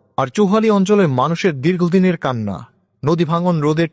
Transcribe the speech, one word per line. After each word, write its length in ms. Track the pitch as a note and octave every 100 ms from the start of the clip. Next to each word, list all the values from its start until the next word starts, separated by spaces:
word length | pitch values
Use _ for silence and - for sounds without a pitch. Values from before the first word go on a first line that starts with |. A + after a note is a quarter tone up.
| _ -
আর 100 | C3
চৌহালি 420 | G#3+ G3 A3 A3
অঞ্চলের 380 | G3+ F#3 G#3 F3
মানুষের 420 | B2+ C#3+ E3+ G3 C#3
দীর্ঘদিনের 560 | D#3 F3+ F3 F#3+ F#3 F3
কান্না, 400 | C#3+ A#2+ G#2 F#2 A#2+ _ _ -
নদী 220 | C#3 E3 D#3+
ভাঙন 300 | E3+ F3+ E3
রোধের 280 | D3 D#3 E3